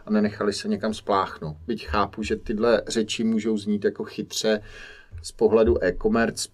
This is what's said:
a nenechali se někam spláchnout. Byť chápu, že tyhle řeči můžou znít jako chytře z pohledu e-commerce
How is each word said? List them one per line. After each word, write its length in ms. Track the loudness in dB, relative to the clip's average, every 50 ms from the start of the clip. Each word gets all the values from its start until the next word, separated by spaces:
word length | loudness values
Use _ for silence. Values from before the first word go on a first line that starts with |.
| -4
a 60 | 0
nenechali 420 | 2 2 2 2 0 0 -2 -2 -2
se 140 | -2 -2
někam 260 | -4 -2 -2 -2 -4 -4
spláchnout. 640 | -4 -2 0 2 2 2 0 -4 -10 -10 -10 -10 -10 -6
Byť 180 | -6 -6 -6 -4
chápu, 360 | -2 0 0 0 0 -2 -6 -4
že 120 | -2 -4
tyhle 460 | -4 -2 -4 -2 2 4 4 4 4 2
řeči 360 | 0 0 0 0 0 -2 0 0
můžou 340 | 2 2 2 0 0 -2
znít 280 | 0 0 0 -2 2 0
jako 180 | 0 -2 -2 -8
chytře 580 | -8 -6 -8 -8 -6 -6 -2 0 2 0 0 -2 -10 -18 -16 -18 -18 -20 -20 -20 -18 -16 -14 -14
z 80 | -10
pohledu 520 | -2 2 4 6 6 6 6 6 4 4 2
e-commerce 680 | 0 0 0 0 2 2 2 2 0 -2 -6 -10 -10